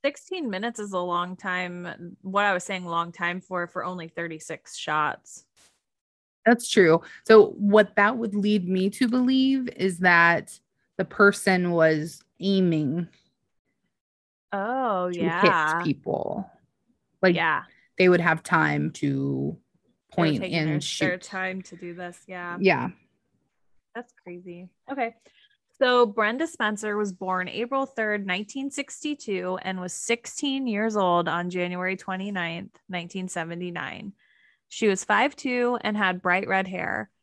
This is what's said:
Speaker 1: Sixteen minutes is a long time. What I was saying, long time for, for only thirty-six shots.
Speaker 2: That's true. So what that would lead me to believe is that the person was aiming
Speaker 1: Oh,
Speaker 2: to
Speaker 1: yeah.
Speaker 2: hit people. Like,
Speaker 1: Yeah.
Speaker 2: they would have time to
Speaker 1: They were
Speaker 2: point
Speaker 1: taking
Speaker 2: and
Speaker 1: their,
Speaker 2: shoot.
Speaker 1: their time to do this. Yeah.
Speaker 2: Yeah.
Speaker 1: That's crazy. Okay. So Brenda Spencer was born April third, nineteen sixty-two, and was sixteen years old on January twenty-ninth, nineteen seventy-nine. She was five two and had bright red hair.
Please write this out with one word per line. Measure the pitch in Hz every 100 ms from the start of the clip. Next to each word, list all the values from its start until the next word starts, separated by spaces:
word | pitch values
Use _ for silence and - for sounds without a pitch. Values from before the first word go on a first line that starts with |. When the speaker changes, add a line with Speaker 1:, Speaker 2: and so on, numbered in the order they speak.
Speaker 1:
Sixteen | 277 294 - 370 269
minutes | 190 233 226
is | 208
a | 190
long | 180 175 180 185
time. | 196 180 180 175 175 - 175 190
What | 190 196
I | 202
was | 185
saying, | 180 185
long | 180 170 170
time | 170 175 185
for, | _ 185 175
for | -
only | 156 180 160
thirty-six | - 170 160 - 160 - -
shots. | - 151 151 - - - _ _ _ _ _ _ _ _ _ _
Speaker 2:
That's | 220 240 -
true. | 226 175 165 - -
So | - 220 -
what | - 202 214 208
that | - 208 247
would | 226
lead | 202 202 208 180
me | 185 190
to | - 247
believe | 247 247 262 262 269 247 -
is | 190 175
that | 180 170 170 170 - - _ _ _ -
the |
person | 190 - 202 202 - 185 180
was | 170 160 156 160 - _ _
aiming | 190 196 185 156 147 165 165 _ _ _ _ _ _ _ _ _ _ _ _ _ _
Speaker 1:
Oh, | 202 208 262 254 190 180
Speaker 2:
to | 175
Speaker 1:
yeah. | 170 170 202 175 156 165
Speaker 2:
hit | 165
people. | - - - - - - _ _ _ _ _ _ _
Like, | 185 175
Speaker 1:
Yeah. | 165 151 - _ _ -
Speaker 2:
they | 185
would | 175
have | 170 165
time | - 165 151 147 147
to | - 143 139 139 135 139 170 _ _ _ _ _ -
Speaker 1:
They |
were | 165
Speaker 2:
point | 131
Speaker 1:
taking | 185 170
Speaker 2:
and | 156
Speaker 1:
their, | 151
Speaker 2:
shoot. | - - 180
Speaker 1:
their | 180
time | - 190 185 190
to | 185 175
do | 175
this. | 170 180 175 -
Yeah. | 180 175 175
Speaker 2:
Yeah. | 190 143 123 - _ _ _ _ _ _ _ _ _
Speaker 1:
That's | 233 240 _
crazy. | - 175 180 175 185 _ -
Okay. | 277 233 233 _ _ _ _ _ _
So | 254 247 233
Brenda | 202 214 247 330
Spencer | - 214 208 214 208
was | 208
born | 185 185 185 180
April | - 240 269 269
third, | 254 220 208 196
nineteen | 185 208 269 277
sixty-two, | 277 277 - 302 294 - 190 180 185
and | - 185
was | 180
sixteen | - - 233 - - 285 269 254
years | 202 220 208
old | 185 175 170
on | 170 180
January | 180 175 180 185 190
twenty-ninth, | - 185 202 196 170 165 190 _ _
nineteen | 185 170 190 185
seventy-nine. | 180 165 170 180 170 175 - 202 - _ _ _ _ _
She | - 214
was | 190
five | - 208 269
two | - 269 247 240 240
and | - 208
had | 190 185
bright | 185 180 196
red | 190 190
hair. | 185 - - 214 _